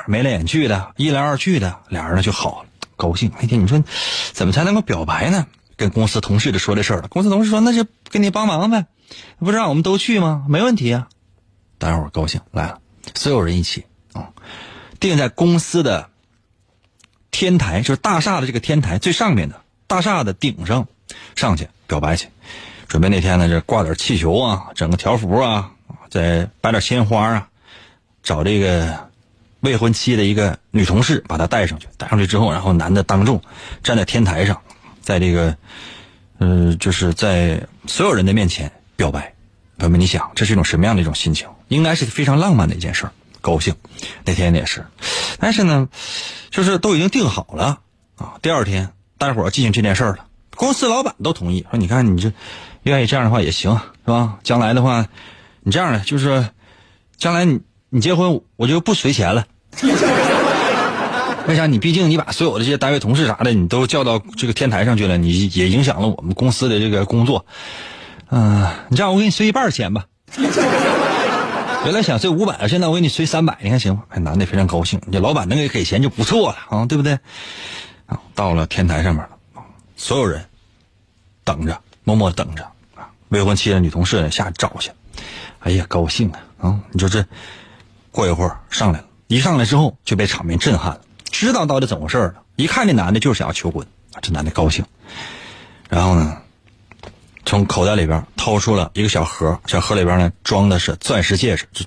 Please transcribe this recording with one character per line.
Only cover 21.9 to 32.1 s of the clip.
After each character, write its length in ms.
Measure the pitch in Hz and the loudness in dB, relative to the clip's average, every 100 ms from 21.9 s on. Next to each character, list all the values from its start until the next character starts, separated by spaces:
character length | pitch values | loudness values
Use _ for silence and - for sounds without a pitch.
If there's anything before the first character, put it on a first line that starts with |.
| 76 | -4
白 160 | 76 85 | -2 -2
去。 140 | - _ - - - - - | -6 _ -20 -20 -20 -20 -4
准 140 | 78 | 0
备 80 | 92 | 2
那 100 | 98 | 2
天 180 | 90 90 | 2 2
呢， 120 | 85 | 2
这 100 | 82 | 0
挂 220 | - 113 | 0 0
点 100 | 82 80 | 0 -2
气 220 | - 104 | -2 0
球 220 | 80 98 | 2 0
啊， 280 | 123 95 - | 0 -2 -6
整 160 | - 82 | -6 -2
个 60 | 90 | 0
条 220 | - 120 | 0 0
幅 200 | 104 104 | 0 0
啊， 340 | 127 107 98 - - - - | 2 -2 -4 -14 -20 -20 -8
再 380 | 92 85 85 95 - | -2 0 0 -2 -4
摆 100 | 113 | 0
点 80 | 113 | 0
鲜 240 | - 123 107 | 0 0 2
花 220 | 110 110 | 2 2
啊， 220 | 110 - _ _ - - _ _ _ | -2 -4 _ _ -20 -20 _ _ _
找 180 | - 76 | -4 -2
这 160 | 90 104 | 0 2
个 520 | 95 87 82 78 - _ _ _ _ _ | 2 2 0 -6 -14 _ _ _ _ _
未 160 | 135 117 | -2 2
婚 160 | 117 | 2
妻 240 | 110 - 113 | 2 0 2
的 80 | |
一 100 | 101 | 2
个 240 | 104 101 78 _ | 2 0 -2 _
女 140 | 107 92 | 0 2
同 180 | 92 | 2
事 180 | - 151 - | 2 0 -2
把 100 | 78 | -4
她 80 | 82 | 0
带 220 | 117 90 | 0 0
上 100 | 78 | -4
去。 100 | - - | -14 -14
带 100 | |
上 100 | - | -2